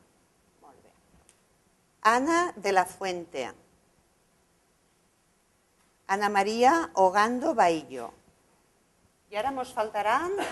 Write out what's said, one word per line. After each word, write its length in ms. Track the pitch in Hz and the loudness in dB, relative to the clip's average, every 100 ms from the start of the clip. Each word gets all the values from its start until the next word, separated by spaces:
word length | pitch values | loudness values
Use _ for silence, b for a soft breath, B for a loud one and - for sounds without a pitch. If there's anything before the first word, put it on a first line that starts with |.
| _ _ _ _ _ _ | _ _ _ _ _ _
Molt 160 | - 247 | -20 _
bé. 80 | _ _ _ _ _ _ _ _ _ _ _ _ | _ _ _ _ _ _ _ _ _ _ _ _
Ana 500 | 214 240 294 330 349 214 | 2 2 2 0 0 -4
de 140 | 196 | 0
la 100 | 185 | 0
Fuente. 640 | 180 - 190 175 165 139 110 - _ _ _ _ _ _ _ _ _ _ _ _ _ _ _ _ _ _ _ _ _ _ _ _ - | 0 -6 -8 -8 -10 -10 -10 -12 _ _ _ _ _ _ _ _ _ _ _ _ _ _ _ _ _ _ _ _ _ _ _ _ -2
Ana 200 | 196 208 | 0 2
María 640 | 202 202 226 254 339 311 196 | 2 0 4 4 4 0 2
Ogando 600 | 185 180 214 247 320 226 | 4 4 0 0 -2 2
Baillo. 560 | 180 160 127 127 117 - _ _ _ _ _ _ _ _ _ _ _ | 2 2 -6 -14 -14 -18 _ _ _ _ _ _ _ _ _ _ _
I 80 | 208 | -6
ara 140 | 262 269 | -6 -6
mos 160 | 247 | -8
faltaran 640 | 226 214 208 208 262 349 392 - | -6 -6 -4 0 0 -2 -6 -6